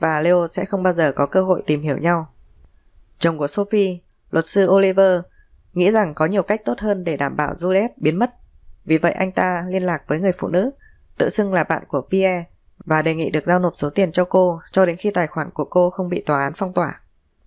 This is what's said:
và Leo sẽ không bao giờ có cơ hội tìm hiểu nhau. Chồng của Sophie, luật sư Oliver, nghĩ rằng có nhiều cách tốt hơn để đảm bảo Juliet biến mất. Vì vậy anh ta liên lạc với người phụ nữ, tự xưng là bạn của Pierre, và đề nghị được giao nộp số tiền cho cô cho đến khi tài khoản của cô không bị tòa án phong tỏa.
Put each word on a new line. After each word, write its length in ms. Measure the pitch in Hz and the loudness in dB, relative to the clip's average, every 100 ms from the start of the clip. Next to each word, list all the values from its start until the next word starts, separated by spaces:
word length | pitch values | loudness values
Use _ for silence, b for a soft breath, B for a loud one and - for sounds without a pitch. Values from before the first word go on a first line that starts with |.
và 200 | 160 151 | -2 0
Leo 280 | 165 180 170 | 2 2 0
sẽ 160 | - | -4
không 180 | 190 196 | -4 0
bao 100 | 185 | 0
giờ 200 | 170 151 | 2 0
có 140 | 135 143 | 0 0
cơ 160 | 190 | 0
hội 200 | 185 175 - | 0 0 0
tìm 160 | 147 | -2
hiểu 160 | 151 131 | -2 -2
nhau. 280 | 170 170 156 - - _ - _ _ _ _ _ | 0 -2 -4 -16 -20 _ -20 _ _ _ _ _
Chồng 200 | 165 156 | -2 0
của 80 | 143 | -2
Sophie, 520 | - 202 214 190 180 _ _ _ | -2 0 0 0 -4 _ _ _
luật 160 | 165 - | -2 0
sư 220 | 202 190 | 0 4
Oliver, 500 | 196 196 185 190 180 175 _ _ _ _ | 4 4 4 4 2 -4 _ _ _ _
nghĩ 180 | 180 175 | 0 2
rằng 220 | 220 175 | 2 0
có 120 | 147 208 | 0 0
nhiều 160 | 202 | 0
cách 220 | 175 214 | 0 -2
tốt 140 | - 233 | -2 -4
hơn 260 | 214 196 | -2 -2
để 120 | 175 139 | -4 -4
đảm 200 | 139 135 | -4 -4
bảo 180 | 147 - | -6 -4
Juliet 300 | 180 190 240 - | 0 0 0 -2
biến 220 | 156 170 | -2 0
mất. 120 | 240 - - _ - - | -2 -4 -20 _ -20 -18
Vì 140 | - 160 | -2 0
vậy 140 | 170 | 2
anh 200 | - 190 | -2 -4
ta 320 | 185 185 180 180 | -2 -2 -2 -4
liên 140 | 185 | -2
lạc 200 | 180 156 - | -2 -4 -4
với 140 | 156 | 0
người 120 | 196 | 0
phụ 160 | 180 190 | -2 -2
nữ, 220 | 175 240 277 b b _ - | 0 0 -6 b b _ -2
tự 120 | - | 0
xưng 220 | - 202 | 0 0
là 120 | 180 | -2
bạn 180 | 151 160 - | -2 -4 -4
của 140 | 139 - | -6 -2
Pierre, 340 | 190 190 180 170 _ _ _ | 0 0 0 -6 _ _ _
và 180 | - 156 | -2 0
đề 120 | 160 | 0
nghị 160 | 160 160 | -2 -2
được 160 | 156 160 | -2 0
giao 120 | 180 | 2
nộp 140 | 175 - | 0 -2
số 140 | 147 | -4
tiền 220 | 202 180 | 0 0
cho 120 | 180 | 0
cô 360 | 180 190 180 165 - | 2 2 2 0 -2
cho 140 | 196 180 | 2 2
đến 100 | 170 | 0
khi 140 | 208 | -2
tài 160 | 196 156 | -2 -2
khoản 240 | 165 143 | -4 -6
của 140 | - | -6
cô 260 | 139 180 180 | 0 2 2
không 180 | 185 180 | 0 -4
bị 140 | 170 - | -4 -2
tòa 120 | 143 | -2
án 140 | 139 151 | -2 -4
phong 160 | 185 | -4
tỏa. 280 | 180 156 - _ _ _ _ | -2 -4 -6 _ _ _ _